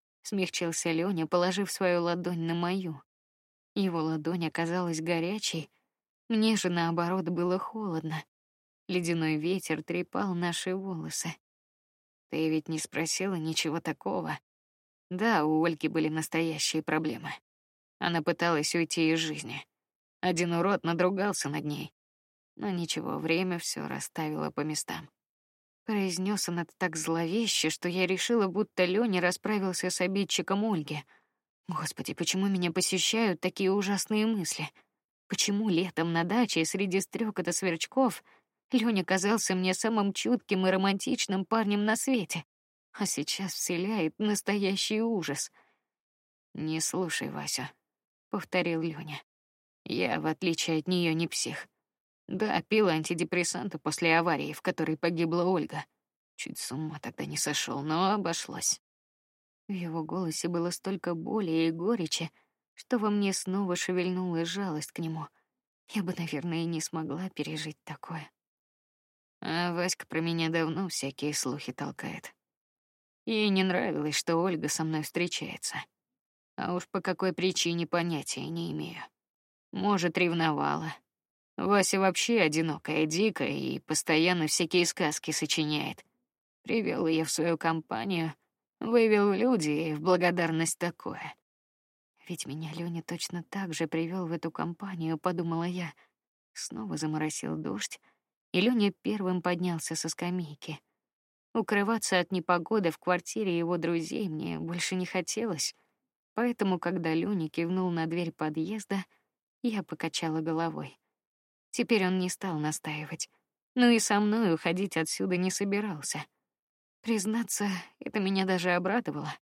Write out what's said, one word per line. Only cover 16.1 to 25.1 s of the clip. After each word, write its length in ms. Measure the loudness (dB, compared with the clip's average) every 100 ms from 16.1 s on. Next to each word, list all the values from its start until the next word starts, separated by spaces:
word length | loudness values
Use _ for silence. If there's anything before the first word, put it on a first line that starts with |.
| -2 -2 0 0 -2 -2 -2
проблемы. 500 | 0 0 0 -4 -8 -12 _ _ _ _ _ -4
Она 240 | -2 0
пыталась 520 | 0 2 2 2 2
уйти 380 | 0 0 2 4
из 60 | 2
жизни. 480 | 0 -6 -8 -10 -12 _ _ _ _ _
Один 320 | 0 2 2
урод 320 | 2 2 2
надругался 640 | 2 2 2 2 0 -2 -4
над 160 | -4
ней. 280 | -4 -4 -8 _ _ _ _ _ _ -6
Но 140 | -4
ничего, 480 | -2 -2 -4 -4 -2
время 400 | 0 2 2 -2
всё 280 | -4 -6 -6
расставило 640 | -6 -8 -6 -4 -2 -4
по 100 | -2
местам. 480 | -4 -4 -6 -8 -12